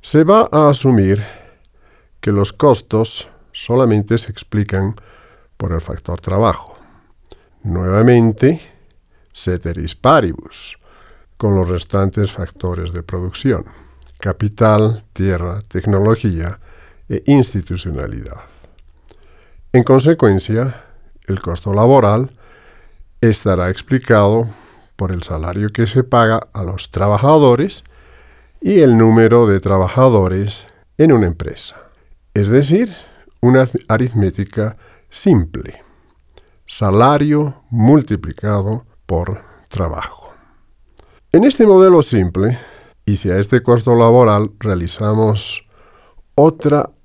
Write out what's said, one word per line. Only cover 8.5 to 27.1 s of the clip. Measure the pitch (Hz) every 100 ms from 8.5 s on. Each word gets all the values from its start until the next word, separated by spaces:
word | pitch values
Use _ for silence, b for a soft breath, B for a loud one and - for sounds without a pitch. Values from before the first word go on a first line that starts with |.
| 165 b b b _ _ _ _
ceteris | - - 90 - 82 78
paribus, | - 127 156 95 - - - - - b b b b b _
con | 107
los | 98 90
restantes | 90 - 98 98 104 101
factores | - 87 - 90 87 87
de | 85
producción: | 82 92 90 - 135 95 - b b b b _
capital, | 98 - 104 - 110 107 107 107 _
tierra, | - 95 90 87 101 -
tecnología | 95 107 98 104 113 107 85 85 98 b b b b b
e | - -
institucionalidad. | 143 123 101 85 90 90 69 50 53 - - - b b b - b b b b b b b -
En | 123
consecuencia, | 117 131 139 165 117 98 - 110 131 b b b b - -
el | 95
costo | - 85 104
laboral | 101 117 135 104 110 135 b b b b b b b - -
estará | 117 104 104 90 90
explicado | 98 - 131 - 110 101 113 117 b b b b -
por | 95
el | 90
salario | - 80 82 92 104
que | 104 110
se | 123
paga | 127 123 113 113 -
a | 107
los | 90 95 -
trabajadores | 87 101